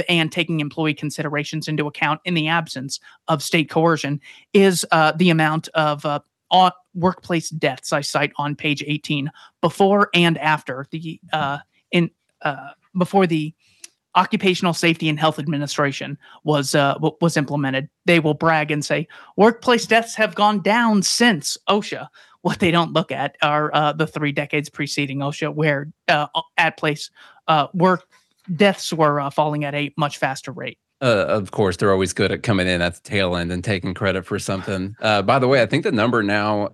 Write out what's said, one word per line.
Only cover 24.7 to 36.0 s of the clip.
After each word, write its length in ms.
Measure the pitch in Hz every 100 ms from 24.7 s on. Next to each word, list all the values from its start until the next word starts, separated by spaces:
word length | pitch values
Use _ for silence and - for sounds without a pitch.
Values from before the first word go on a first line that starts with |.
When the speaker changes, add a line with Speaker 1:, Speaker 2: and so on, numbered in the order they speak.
| - 143 - 143 160
Speaker 1:
osha, 320 | 185 151 156
where, 400 | 147 156 139 156 - -
uh, 200 | 156 147 - - -
at 200 | 165 -
place, 320 | 160 156 - _ - _ -
uh, 200 | 156 -
work 320 | 185 185 180 - _ _ _ - 160
deaths 380 | 202 185 -
were, 260 | 165 151 147
uh, 120 | 139
falling 320 | - 151 151
at 100 | 143
a 180 | 147 143 -
much 220 | 147 -
faster 320 | 143 131 -
rate. 260 | 156 131 113 _ _
Speaker 2:
Uh, 240 | 131 107 80
of 240 | 104 95
course, 240 | - 101 87
they're 160 | 107
always 220 | 95 95
good 180 | - 98
at 120 | 98
coming 220 | - 98 90
in 160 | 90
at 120 | 87 90
the 60 |
tail 340 | - 104 92 87
end 160 | 85
and 100 | 90
taking 320 | 92 98 95
credit 320 | 87 101 92 85
for 140 | 101
something. 560 | - 98 90 95 95 107
Uh, 200 | 110 104
by 160 | 98 131
the 120 | 127
way, 120 | 135
I 40 | 110
think 180 | 135
the 80 | 220
number 320 | 127